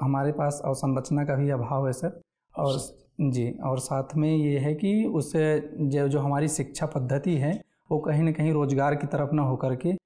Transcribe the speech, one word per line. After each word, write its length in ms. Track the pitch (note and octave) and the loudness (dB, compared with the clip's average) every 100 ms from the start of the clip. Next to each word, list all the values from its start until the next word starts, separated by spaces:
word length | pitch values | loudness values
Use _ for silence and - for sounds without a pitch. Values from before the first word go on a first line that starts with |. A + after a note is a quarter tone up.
हमारे 300 | C3+ C#3 C#3+ | 0 2 0
पास 300 | D3 D3 D3 C#3 | 0 -2 -2 -4
अवसंरचना 580 | C3+ C#3 C3 C3 C#3+ | -2 0 -2 0 -2
का 120 | C#3+ C#3 | 0 0
भी 140 | C#3+ | 2
अभाव 380 | C3 A#2 C3+ C3 | 0 -2 0 -2
है 60 | |
सर, 280 | B2+ D#3+ - - _ _ F3 | -2 -6 -8 -20 _ _ -2
और 220 | C#3+ C3 - - _ - | 0 0 -6 -14 _ -2
जी, 300 | C#3+ B2 A#2 | 0 0 -2
और 280 | - C3+ C3 | -4 -4 -4
साथ 360 | - C3+ C3+ D3+ | -2 -4 -2 0
में 220 | D3+ D#3 | 2 2
ये 220 | D3 C#3 | 2 0
है 160 | D3 D3+ | 0 0
कि 300 | G3 G#3+ A3+ | 2 2 2
उससे 640 | D#3 - D#3+ D#3 D3+ - - | -2 0 0 2 2 -2 -2
जो, 260 | C#3+ C#3+ C#3 | 0 2 2
जो 120 | C#3+ | 2
हमारी 280 | C#3+ C#3+ D3+ | 0 0 0
शिक्षा 380 | D3 C3 - D3+ | -2 -6 -4 -4
पद्धति 500 | C#3 B2+ C#3 F3+ D3+ | -2 -2 0 0 0
है, 280 | D3 G#3 - _ - | 0 -2 -8 _ -4
वो 80 | D3+ | -2
कहीं 240 | D#3 D3+ | 2 2
ना 80 | E3 | 2
कहीं 220 | D#3 D#3 | 2 2
रोजगार 420 | D3+ C3+ C3+ C#3+ D3 | 2 2 2 2 2
की 120 | D3 | -2
तरफ 220 | D3 C#3 | -2 0
ना 80 | D3+ | 2
होकर 340 | C3 C3 C3 B2+ | 2 0 0 0
के 140 | F3 F#3 | -2 -2